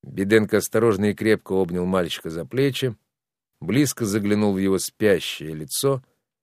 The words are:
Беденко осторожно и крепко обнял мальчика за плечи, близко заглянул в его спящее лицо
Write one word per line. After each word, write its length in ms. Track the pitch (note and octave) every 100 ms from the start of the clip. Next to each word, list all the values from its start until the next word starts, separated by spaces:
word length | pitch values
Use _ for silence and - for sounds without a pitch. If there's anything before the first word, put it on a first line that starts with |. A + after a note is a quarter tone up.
Беденко 560 | - C#2 G2 A2 G#2 G#2
осторожно 480 | - A2+ A#2 F#2+ G#2
и 80 |
крепко 380 | G2 G#2+ G#2+ -
обнял 320 | F#2+ F#2 F2+
мальчика 460 | F2+ F#2 E2 - E2+
за 160 | D#2+ E2
плечи, 500 | A#2+ C#3 C3 C3 G#2 _ _ _ _ _ _
близко 460 | D#2+ A2+ C#3+ - A2
заглянул 480 | G#2 G2+ G#2 G#2
в 40 | F#2+
его 200 | G2 F#2+
спящее 760 | - _ G#2+ F2+ - - D2+
лицо 500 | D#2 D2+ - C#3 C3+ _ _ _ _